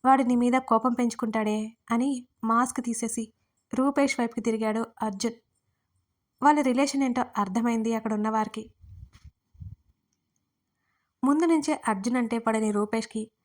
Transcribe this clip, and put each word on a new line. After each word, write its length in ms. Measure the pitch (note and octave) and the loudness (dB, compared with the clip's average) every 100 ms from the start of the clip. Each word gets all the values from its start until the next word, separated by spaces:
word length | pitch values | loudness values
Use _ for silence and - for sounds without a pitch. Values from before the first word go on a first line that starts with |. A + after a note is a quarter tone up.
"వాడు 180 | B3+ C4+ | 6 4
నీ 140 | A#3+ B3 | 4 2
మీద 160 | B3 | 4
కోపం 400 | B3+ B3+ A3+ B3 | 2 2 2 2
పెంచుకుంటాడే" 800 | A#3+ A#3+ - A3 A3 G#3+ G#3+ A3 - _ | 0 -2 -2 -4 -2 -2 -2 -6 -12 _
అని 360 | A#3 C4 B3+ B3 _ | -2 0 -4 -10 _
మాస్క్ 400 | A3+ A3+ B3 - | 0 2 2 -2
తీసేసి 480 | A#3+ A3 A3+ A3+ A3 _ _ _ _ | -4 -4 -4 -6 -10 _ _ _ _
రూపేష్ 460 | - C4+ C#4 C#4 - | 0 0 2 0 2
వైపుకి 200 | A#3 - | -2 -2
తిరిగాడు 460 | A3+ A3 A3 G#3+ A3+ - | -2 0 0 -2 -4 -6
అర్జున్. 320 | A3 G3 A#3 A#3 _ _ _ _ _ _ _ _ _ _ | -6 -4 -6 -6 _ _ _ _ _ _ _ _ _ _
వాళ్ళ 180 | C#4 D4+ | 4 4
రిలేషన్ 420 | C4 B3 C#4 C#4 | 2 2 0 0
ఏంటో 220 | C4+ A#3+ - - | 0 0 -2 -2
అర్థమైంది 580 | G3 G3+ A#3 A#3 A3 | -2 0 0 0 0
అక్కడ 200 | A3+ A3 | -2 -2
ఉన్న 140 | G#3+ G#3+ | -2 0
వారికి. 420 | A3 G#3+ - - _ - - - - - _ _ - - - _ _ _ _ _ _ _ _ _ _ _ _ _ _ | -2 -2 -6 -14 _ -20 -20 -20 -20 -20 _ _ -18 -16 -16 _ _ _ _ _ _ _ _ _ _ _ _ _ _
ముందు 200 | B3+ D4 | 2 4
నుంచే 380 | E4+ D#4+ D4 D4 - | 4 2 2 -2 -2
అర్జున్ 280 | G3+ A3 B3 | -2 -2 -2
అంటే 220 | A3+ A#3 | -2 -2
పడని 320 | A#3 A3 A3 | -2 0 0
రూపేష్కి 600 | G#3 G#3 A3+ A3 A3 A3 _ | 0 -2 -4 -4 -8 -10 _